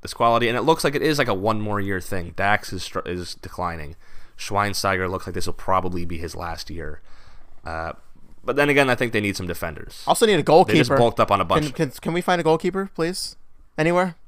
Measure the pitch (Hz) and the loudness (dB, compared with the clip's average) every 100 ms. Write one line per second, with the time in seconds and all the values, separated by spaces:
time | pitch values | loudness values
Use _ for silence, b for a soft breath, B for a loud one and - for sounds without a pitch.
0 | - - 117 117 117 120 127 165 156 143 | -12 2 4 4 2 2 2 4 2 0
1 | 156 147 120 98 104 107 104 101 98 95 | 0 2 0 0 0 0 -2 -2 -2 -4
2 | - 98 85 85 98 104 - 92 - 95 | -2 -4 -4 -2 2 2 0 -8 -6 -6
3 | - 90 85 - - - 90 82 73 76 | -6 -6 -8 -10 -12 -6 -6 -6 -10 -14
4 | b b b b - 101 101 98 101 92 | b b b b -2 0 0 0 0 0
5 | 92 92 - 90 90 - - 95 92 90 | 0 -4 -6 -2 0 0 2 2 2 -2
6 | 85 82 82 85 85 82 - 80 76 76 | -2 -4 -6 -8 -8 -8 -10 -8 -8 -10
7 | b b b b b b - 80 82 - | b b b b b b -8 -6 -6 -10
8 | - - - - - 131 143 139 135 120 | -16 -18 -18 -10 -4 2 4 4 4 2
9 | 120 107 104 98 90 85 85 76 - - | 0 0 0 -4 -6 -6 -6 -8 -14 -12
10 | - 165 226 185 - 156 180 165 127 139 | -2 2 4 4 6 6 8 6 4 4
11 | 117 107 110 98 87 98 151 - 151 - | 4 4 2 4 4 0 0 -2 -4 -2
12 | - 170 180 180 160 160 185 190 196 - | -4 -2 0 2 2 2 0 -2 -6 -4
13 | 165 185 - - - - - - 156 175 | -4 -4 -10 -12 -20 -20 -14 0 2 4
14 | 185 165 | 0 -4